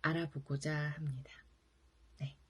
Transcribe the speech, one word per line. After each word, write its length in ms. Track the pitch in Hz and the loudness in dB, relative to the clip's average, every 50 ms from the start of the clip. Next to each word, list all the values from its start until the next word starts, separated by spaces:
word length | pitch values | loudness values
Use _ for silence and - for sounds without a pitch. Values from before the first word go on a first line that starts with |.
알아보고자 720 | - 160 160 165 170 147 - 139 - - 143 139 - 156 151 | 4 4 4 4 2 0 -2 -6 -2 0 -2 0 2 2 2
합니다. 560 | 147 147 151 143 160 160 147 131 131 135 - - - - - - _ _ _ _ _ - - _ - - - - - | 2 2 0 -2 -2 -2 -2 -2 -2 -6 -10 -14 -18 -20 -20 -20 _ _ _ _ _ -20 -20 _ -20 -20 -20 -6 -4
네. 180 | 143 139 - - - | -4 -4 -4 -10 -20